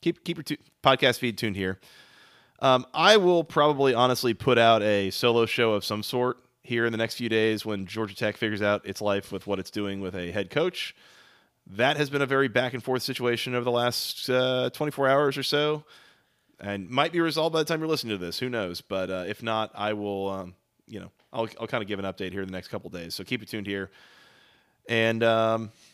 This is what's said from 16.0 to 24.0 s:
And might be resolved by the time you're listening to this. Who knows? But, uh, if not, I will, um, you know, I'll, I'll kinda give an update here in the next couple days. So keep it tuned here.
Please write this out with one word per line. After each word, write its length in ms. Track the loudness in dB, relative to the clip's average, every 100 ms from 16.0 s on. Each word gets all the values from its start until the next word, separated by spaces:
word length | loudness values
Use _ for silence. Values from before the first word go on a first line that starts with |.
| -20 _ _ _ _ -12
And 280 | -8 -6 -2
might 220 | 0 2
be 80 | 2
resolved 320 | 0 2 0
by 60 | 0
the 40 |
time 160 | 0 -2
you're 80 | -2
listening 300 | -2 -2 -4
to 60 |
this. 140 | -4 -6
Who 100 | -4
knows? 320 | -4 -4 -8
But, 300 | -6 -4 -4
uh, 140 | -6 -6
if 160 | -8
not, 280 | -4 -2 -4
I 180 | -4 -4
will, 360 | -4 -4 -4 -4
um, 260 | -6 -10 -16 _ _ -18
you 140 | -16
know, 100 | -16 _ _
I'll, 160 | -6 -6 -6
I'll 60 | -6
kinda 180 | -4
give 140 | -4 -4
an 60 |
update 280 | -6 -6 -8
here 80 | -6
in 40 | -8
the 40 |
next 160 | -8 -10
couple 220 | -12 -10
days. 240 | -12 -10
So 80 | -10
keep 180 | -6 -8
it 60 | -6
tuned 180 | -8 -6
here. 240 | -6 -6 -14